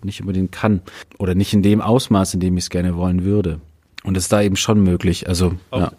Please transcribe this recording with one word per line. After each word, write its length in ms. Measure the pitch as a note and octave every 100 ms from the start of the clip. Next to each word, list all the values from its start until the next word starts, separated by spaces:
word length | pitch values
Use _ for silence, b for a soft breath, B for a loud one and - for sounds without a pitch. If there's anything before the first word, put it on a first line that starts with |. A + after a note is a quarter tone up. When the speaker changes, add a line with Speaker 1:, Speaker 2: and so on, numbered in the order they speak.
Speaker 1:
nicht 180 | F#2+ -
unbedingt 320 | G2 F#2 F#2
kann 300 | - A2 F#2+ - B B -
oder 160 | F#2
nicht 180 | F2+ G2+
in 100 | G#2
dem 180 | G2 G#2
Ausmaß, 540 | G2 B2+ - G2+ F#2+
in 60 | F#2
dem 160 | F#2 F2+
ich 80 |
es 60 | -
gerne 260 | F2+ F2+ F2
wollen 280 | F2+ F2+
würde. 360 | F#2+ G#2 F2+ D#2 - _ _ -
Und 140 | - F#2+
das 80 |
ist 80 | -
da 80 | G#2+
eben 160 | G#2 F#2+
schon 260 | - G#2+
möglich. 460 | F#2+ F2 F2 E2+ -
Also, 260 | F2 F2+ F2 -
Speaker 2:
Auch, 100 | B2+
Speaker 1:
ja. 120 | E2+